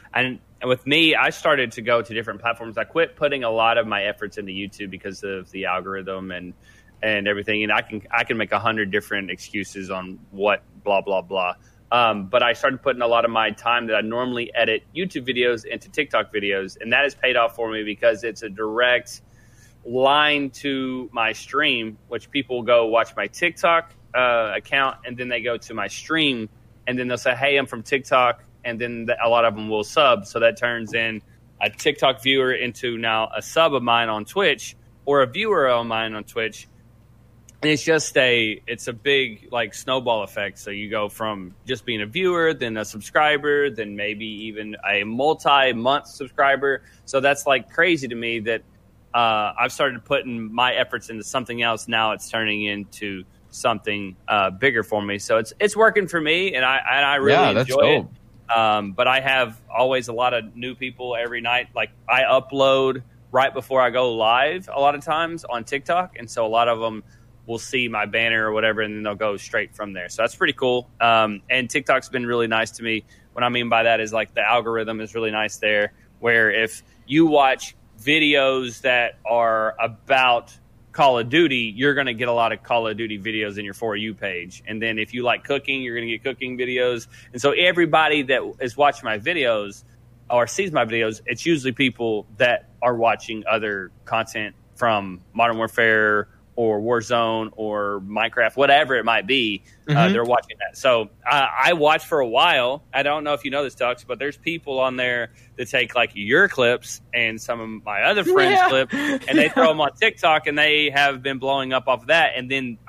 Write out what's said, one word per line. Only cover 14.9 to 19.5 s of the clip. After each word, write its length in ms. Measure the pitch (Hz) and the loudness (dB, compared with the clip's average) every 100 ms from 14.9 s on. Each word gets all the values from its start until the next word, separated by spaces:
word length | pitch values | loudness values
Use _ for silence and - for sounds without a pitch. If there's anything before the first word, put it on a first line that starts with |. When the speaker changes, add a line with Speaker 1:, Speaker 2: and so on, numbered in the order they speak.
Speaker 1:
YouTube 320 | 151 190 156 123 | -8 -6 -6 -4
videos 360 | 123 123 117 | 0 0 0
into 240 | - 113 - | -4 -12 -8
TikTok 440 | - 143 113 101 | -6 -2 -2 -2
videos. 440 | 107 101 98 95 - | -4 -2 -2 -6 -10
And 120 | 113 | -2
that 120 | 123 | 0
has 100 | 143 | 0
paid 220 | - 127 123 | 0 0 2
off 180 | 117 | 0
for 160 | - 113 | -2 -6
me 140 | 110 | -4
because 400 | 107 101 117 107 | -6 0 0 0
it's 180 | 117 101 | -4 -8
a 60 | 110 | -10
direct 720 | 98 110 110 123 123 - - _ - - | -6 -4 0 2 0 -2 -18 _ -20 -20